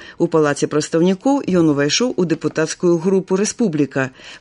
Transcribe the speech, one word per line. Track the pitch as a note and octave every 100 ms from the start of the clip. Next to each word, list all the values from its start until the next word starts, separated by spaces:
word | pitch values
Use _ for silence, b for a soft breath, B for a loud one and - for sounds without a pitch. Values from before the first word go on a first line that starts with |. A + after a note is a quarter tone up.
| B B
У | E3
Палаце | D#3+ D3+ C#3+ D3
прадстаўнікоў | D3 - E3 F3 F#3 C4+ C#4 -
ён | F3+ D#3+
увайшоў | C#3 C#3+ - B3
у | - F3
дэпутацкую | D#3+ D3+ - D#3 - F3+ E3+
групу | F3 F#3+ F#3 F#3
«Рэспубліка». | G#3 - A3+ D3+ C#3 C#3 C3 B B B